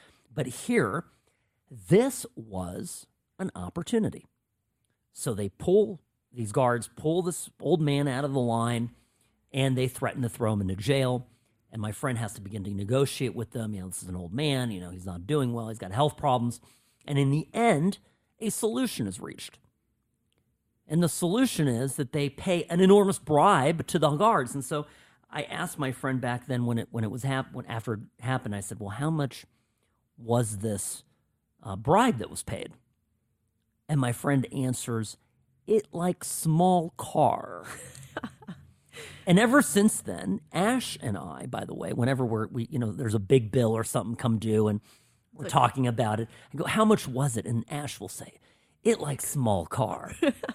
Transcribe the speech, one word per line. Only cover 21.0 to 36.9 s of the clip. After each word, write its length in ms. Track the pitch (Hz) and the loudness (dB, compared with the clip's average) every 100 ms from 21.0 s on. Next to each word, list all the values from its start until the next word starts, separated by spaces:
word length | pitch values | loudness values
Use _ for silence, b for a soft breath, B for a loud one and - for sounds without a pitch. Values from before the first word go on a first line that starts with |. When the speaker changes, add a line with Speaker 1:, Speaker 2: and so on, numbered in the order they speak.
Speaker 1:
the 80 | 170 | 2
solution 580 | - 175 220 262 - 143 | 2 0 2 2 2 2
is 280 | 117 135 - | 2 -2 -4
that 160 | 139 | -4
they 180 | 151 143 | -2 -2
pay 360 | - 196 175 - | -4 -2 -2 0
an 140 | 170 | 6
enormous 380 | 190 208 196 - | 8 8 6 0
bribe 720 | - 147 185 175 135 170 - | 2 6 8 6 4 2 0
to 100 | 175 | 2
the 140 | 147 | 2
guards. 420 | 147 214 196 123 | 4 4 4 0
And 100 | 143 | -4
so 220 | 131 151 147 b b b b | -6 -6 -6 b b b b
I 120 | 147 | -8
asked 360 | - - 170 - | -8 -6 -6 -4
my 120 | 135 | -4
friend 300 | 123 135 131 | -4 -4 -2
back 240 | 123 120 - | -2 -4 -2
then 220 | 123 120 | -2 0
when 100 | 117 | -2
it, 120 | 107 | -2
when 120 | 117 | -4
it 60 | 110 | -4
was 140 | 113 | -4
hap-, 300 | 135 131 - | -2 -2 -4
when, 120 | 127 120 | -8 -8
after 280 | 113 123 | -8 -6
it 80 | 107 - _ | -6 -8 _
happened, 340 | 120 127 107 | -4 -2 -2
I 60 | 101 | -6
said, 200 | - 110 | -8 -10
"Well, 100 | 101 | -10
how 200 | 107 151 | -4 -2
much 360 | 160 139 - - _ _ _ _ _ _ - | 0 -2 -6 -20 _ _ _ _ _ _ -10
was 440 | 117 117 110 104 | 2 2 2 -2
this, 440 | 110 101 - - - _ _ _ _ _ | -4 -4 -6 -10 -16 _ _ _ _ _
uh, 120 | 107 95 | -10 -4
bribe 440 | 110 185 247 123 | 2 4 4 2
that 100 | - | -4
was 140 | 82 | -10
paid?" 300 | - - - - _ _ _ _ _ _ _ _ _ _ - | -10 -8 -10 -16 _ _ _ _ _ _ _ _ _ _ -2
And 100 | 147 | 0
my 120 | 123 | 0
friend 340 | 120 151 139 113 | 0 0 2 0
answers, 640 | - 127 123 - 113 107 - _ _ _ _ - | -2 -2 -2 -4 -4 -4 -10 _ _ _ _ 0
"It 220 | 220 - | 0 0
like 300 | 170 180 - | -4 -2 -2
small 680 | - - 160 160 185 180 165 | -6 -4 0 4 6 4 0